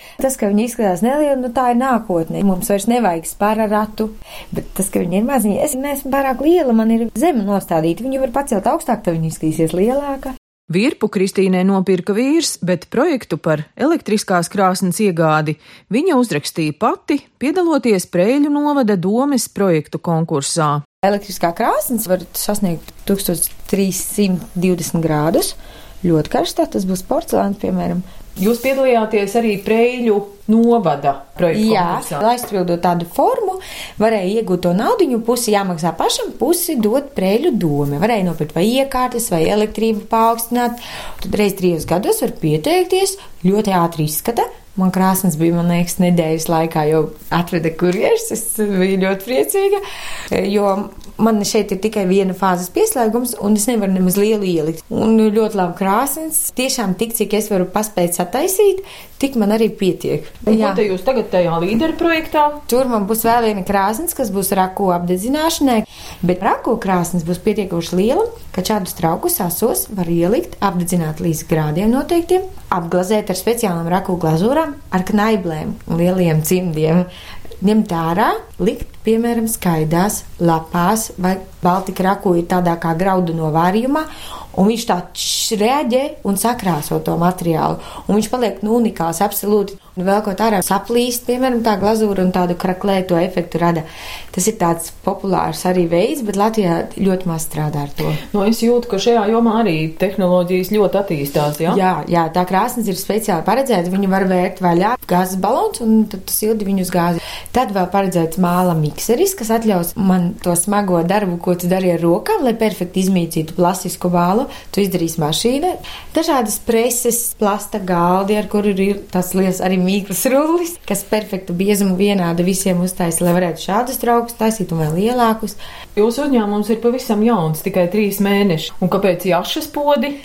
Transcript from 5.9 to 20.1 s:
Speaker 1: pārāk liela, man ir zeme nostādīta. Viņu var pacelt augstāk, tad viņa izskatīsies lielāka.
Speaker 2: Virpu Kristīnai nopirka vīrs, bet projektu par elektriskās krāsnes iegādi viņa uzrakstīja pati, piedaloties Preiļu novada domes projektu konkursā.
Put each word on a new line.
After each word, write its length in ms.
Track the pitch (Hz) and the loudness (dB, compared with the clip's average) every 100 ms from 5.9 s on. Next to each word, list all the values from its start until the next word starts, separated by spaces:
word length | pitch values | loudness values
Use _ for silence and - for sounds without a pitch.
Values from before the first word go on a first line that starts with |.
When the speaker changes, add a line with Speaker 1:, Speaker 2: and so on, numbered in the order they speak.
| 277 269 | -4 -2
Speaker 1:
pārāk 320 | 269 269 254 | 0 0 0
liela, 320 | 285 349 285 226 | 4 4 4 4
man 160 | 220 | 4
ir 160 | 226 226 220 | 2 0 0
zeme 320 | 320 269 196 | 2 2 0
nostādīta. 560 | 196 190 165 160 170 | 0 0 0 0 0
Viņu 160 | 254 269 | -2 -2
var 160 | 262 277 | 0 -2
pacelt 320 | 277 226 226 | -2 0 0
augstāk, 320 | 320 311 226 | -2 -2 -4
tad 140 | - 165 | -2 -2
viņa 160 | 160 | -2
izskatīsies 400 | 160 160 160 160 | -2 -2 0 0
lielāka. 640 | 170 214 269 285 277 277 262 _ _ - | 2 0 0 -2 -6 -8 -14 _ _ -4
Speaker 2:
Virpu 400 | 170 247 - 208 | 0 0 0 -2
Kristīnai 520 | 196 190 - 190 185 | 0 0 2 2 4
nopirka 480 | 190 196 185 185 180 202 | 4 2 2 0 0 0
vīrs, 420 | 262 330 294 - | 2 2 0 -2
bet 300 | 175 180 - | -2 -2 -2
projektu 460 | 233 330 277 - 165 | 0 2 0 -2 -4
par 300 | 170 151 156 - | -2 -2 -4 -2
elektriskās 720 | 269 330 - 208 - 180 170 | 0 0 0 -2 0 0 0
krāsnes 520 | 202 190 190 185 170 | 2 2 2 0 0
iegādi 560 | 214 165 160 156 156 151 - - - | 0 2 2 2 0 -6 -10 -20 -4
viņa 240 | 214 370 269 | 0 2 2
uzrakstīja 640 | 247 147 - - 151 147 | 2 -2 -4 -4 -4 0
pati, 400 | 233 359 - 285 - - | 0 0 -2 -2 -4 -6
piedaloties 680 | 254 349 339 320 233 196 - | -2 0 2 2 2 0 0
Preiļu 400 | 175 196 277 294 | 0 2 4 2
novada 480 | 294 294 285 220 202 | 2 2 2 2 2
domes 520 | 180 220 285 269 - | 2 2 2 0 -2
projektu 520 | - 196 160 147 160 | 0 2 2 0 -6
konkursā. 840 | - | -2